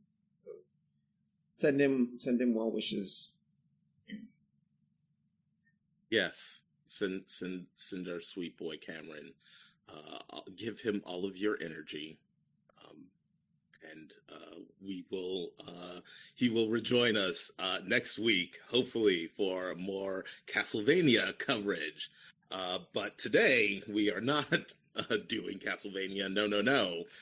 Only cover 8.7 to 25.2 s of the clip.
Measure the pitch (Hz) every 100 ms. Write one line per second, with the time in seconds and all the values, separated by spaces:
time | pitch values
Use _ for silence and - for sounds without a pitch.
8.7 | 78 - 80 80 76 - - - - -
9.7 | _ - 78 76 - - - - 90 113
10.7 | 101 110 101 - 90 98 92 104 - 82
11.7 | 78 76 76 78 80 _ _ _ _ _
12.7 | - - - - _ _ _ _ _ _
13.7 | - - 80 78 - - 80 80 87 -
14.7 | - 95 90 85 92 90 92 85 - -
15.7 | 87 87 87 - - - - 123 113 110
16.7 | 117 113 123 120 107 92 87 - - 92
17.7 | 92 95 120 - - 113 92 85 - -
18.7 | 120 117 117 107 85 82 - 95 92 92
19.7 | 82 95 95 98 95 - - - 107 -
20.7 | 117 110 180 151 107 95 - - 117 101
21.7 | 85 76 - - - - _ - 95 90
22.7 | 92 87 113 101 - 117 156 214 120 104
23.7 | 98 107 104 101 92 120 147 - - -
24.7 | - _ 117 - 107